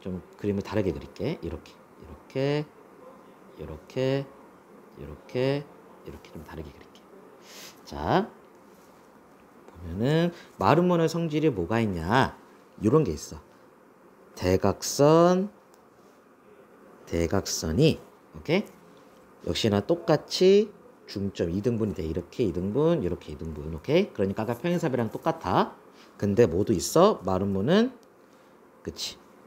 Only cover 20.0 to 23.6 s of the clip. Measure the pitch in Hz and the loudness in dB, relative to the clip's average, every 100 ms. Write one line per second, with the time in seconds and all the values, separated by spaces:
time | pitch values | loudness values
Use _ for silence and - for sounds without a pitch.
20 | - 143 - - 185 202 220 - - - | 2 0 0 2 6 6 4 -4 -20 -20
21 | - 101 98 - 87 92 120 113 107 85 | -12 -6 -6 -2 -2 0 -2 0 -2 -4
22 | 80 87 - - 104 87 95 117 160 170 | -4 -6 -6 -4 -2 -2 -2 0 2 2
23 | 87 87 - 73 80 73 | -2 -6 -10 -12 -10 -10